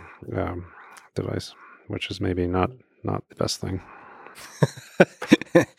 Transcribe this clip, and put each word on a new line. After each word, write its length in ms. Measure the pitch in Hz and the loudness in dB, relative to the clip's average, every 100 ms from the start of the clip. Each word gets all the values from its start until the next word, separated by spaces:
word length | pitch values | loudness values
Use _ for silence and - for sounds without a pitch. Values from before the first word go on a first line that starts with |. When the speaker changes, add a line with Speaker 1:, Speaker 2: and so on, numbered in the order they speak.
| - - - 104 | -10 -18 -8 -4
Speaker 1:
um, 300 | 87 90 87 - - - - | -4 -6 -12 -18 -20 -20 -10
device, 400 | - 101 101 - - - - - | -8 -4 -6 -8 -16 -20 -20 -12
which 220 | 104 - | -10 -8
is 100 | 95 | -4
maybe 260 | 98 90 87 | -2 0 0
not, 240 | 90 90 127 _ _ | 0 -2 -4 _ _
not 180 | - 101 - | -6 -6 -8
the 80 | - | -6
best 240 | - - | -4 -4
thing. 200 | 98 92 - | -6 -8 -10
Speaker 2:
<laughs> 1800 | - - - - - - - - - - - 180 - - - - 170 - | -20 -20 -20 -20 -20 -20 0 0 0 -4 4 4 2 4 4 6 4 4